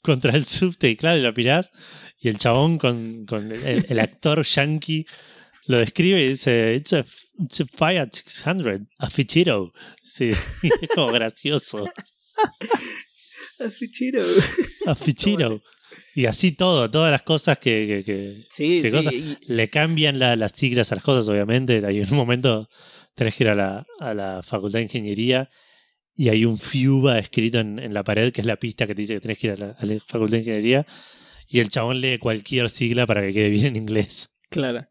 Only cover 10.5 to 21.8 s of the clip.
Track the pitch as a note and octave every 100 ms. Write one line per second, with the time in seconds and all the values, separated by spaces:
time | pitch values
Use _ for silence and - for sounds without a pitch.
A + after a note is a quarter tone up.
10.5 | - F3+ A4+ D#3+ A4 B2+ A#2 A2+ - C#3
11.5 | D3 - G#2+ G#2 - - _ _ - G#4+
12.5 | _ - A#4 - A3 - _ _ - -
13.5 | _ A#3 - - - C4 C4 F3+ F3+ -
14.5 | - - - - C#3+ - G#3+ G3+ G3+ B2
15.5 | A2 _ _ _ - _ - A#2+ - F#3
16.5 | C#3+ F#3 D#3 A2+ D3+ D#3+ C#3 - D#3 -
17.5 | C#3+ B2+ A2 G#2+ G2+ G2 G2 G2+ G2+ -
18.5 | - D3+ F3 A#2+ C3 D#3 B2+ D#3 C#3 -
19.5 | A#2 A2+ D3+ D#3+ D#3+ D3+ C3+ B2+ A#2 G#2+
20.5 | - C3+ A#2+ A2 G2+ - C3 G#2+ G2+ G2+
21.5 | B2 B2+ A2+